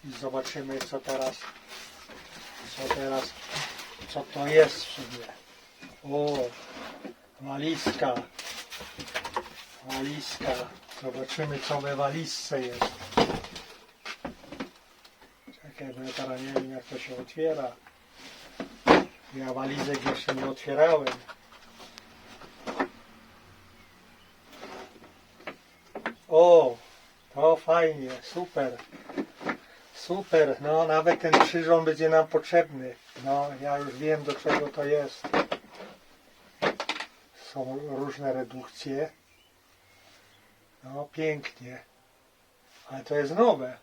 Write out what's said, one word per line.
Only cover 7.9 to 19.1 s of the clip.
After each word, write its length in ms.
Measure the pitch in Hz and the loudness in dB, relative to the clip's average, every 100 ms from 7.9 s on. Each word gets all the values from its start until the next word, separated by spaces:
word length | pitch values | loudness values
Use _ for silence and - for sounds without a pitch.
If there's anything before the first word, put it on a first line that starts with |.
| - 135 120 - - - - - - - - - - - - - - - - | 0 0 0 -6 -14 -12 -12 -12 -14 -14 -14 -8 -8 -6 -10 -10 -18 -20 -18
Walizka. 680 | 131 135 135 147 - - 127 127 123 - - - | -8 -6 -4 -6 -8 -6 -4 -2 -6 -12 -18 -10
Zobaczymy, 560 | 131 131 131 - 151 139 | -8 -8 -8 -4 -4 -4
co 220 | - 143 | -2 -2
we 160 | 139 139 | -2 0
walizce 640 | 139 156 156 - - 139 | 0 -2 -6 -8 -4 -4
jest. 320 | 123 120 120 - - - - - - - - - - _ - - - - - - - - - - - _ - _ - - | -4 -2 -4 -4 -2 2 2 0 -8 -16 -18 -20 -20 _ -14 -12 -12 -14 -18 -12 -12 -14 -20 -20 -20 _ -20 _ -20 -20
Czekaj, 320 | 147 - 135 | -20 -14 -14
bo 80 | 127 | -10
ja 100 | 131 131 | -10 -8
teraz 240 | 131 127 | -6 -8
nie 120 | 135 | -4
wiem, 180 | 135 131 | -4 -4
jak 140 | 131 | -10
to 140 | - 131 | -10 -12
się 180 | - 123 | -10 -12
otwiera. 560 | - 160 160 151 127 - - - - - - - - - - - - - - | -12 -2 0 0 -4 -8 -20 -20 -20 -20 -20 -20 -20 -14 -14 -4 6 6 6